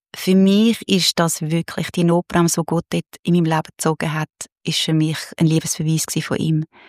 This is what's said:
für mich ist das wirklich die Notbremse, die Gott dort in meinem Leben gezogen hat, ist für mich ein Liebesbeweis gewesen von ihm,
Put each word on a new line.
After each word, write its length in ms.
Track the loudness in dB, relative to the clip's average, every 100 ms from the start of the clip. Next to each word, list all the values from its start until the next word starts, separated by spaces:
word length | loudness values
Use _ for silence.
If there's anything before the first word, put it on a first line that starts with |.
| _
für 200 | -6 2
mich 460 | 4 4 4 2 0 0
ist 300 | 0 0 0
das 240 | 0 -2
wirklich 480 | -2 -4 -4 -6 -6
die 140 | 0
Notbremse, 580 | 2 2 2 2 2 0
die 40 | -2
Gott 200 | -2 -2
dort 160 | -6 -6 -6
in 120 | 0
meinem 100 | 2
Leben 240 | 2 0 -4 -4
gezogen 380 | -4 -2 -4
hat, 160 | -4 -6 -10 -20 _
ist 160 | -6 -4
für 160 | 0
mich 240 | 0 0 -2 -8 0
ein 100 | 2
Liebesbeweis 600 | 2 0 -4 -2 -2 -2
gewesen 160 | -4
von 160 | -4 -2
ihm, 260 | 0 0 -2 -10